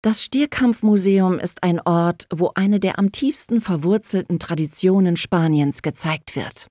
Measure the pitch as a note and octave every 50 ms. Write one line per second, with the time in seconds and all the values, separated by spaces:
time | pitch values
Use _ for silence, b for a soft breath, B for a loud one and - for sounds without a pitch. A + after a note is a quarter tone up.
0 | - A3 A3 - - - - C4 D4 D4 - - C4 A#3+ A3+ - - G#3+ G#3 G3+
1 | F#3 G3 G3 G3 F#3+ F#3 F#3 D3+ - F3 - - - F3+ E3+ E3+ - E3+ E3+ E3+
2 | E3+ E3+ E3+ _ - _ - D#3 F3 - - - F#3+ G3+ G#3 G3+ F#3+ F#3+ - -
3 | G3 G3 G3+ - - C4+ D4 - - - A#3 A#3 G#3+ - F#3 D#3 D3 F3 G3+ A3
4 | G#3+ - - F#3+ F3+ _ F3+ D#3+ - - E3+ D#3 D#3 D3 - - - F#3 F#3 G3
5 | F#3+ F3+ E3+ E3+ - - - F3 E3 D#3+ D#3 D3 D3 C#3+ D3 - - D#3+ D3 -
6 | - E3 D#3+ D#3 _ - - - G#2+ - - - - -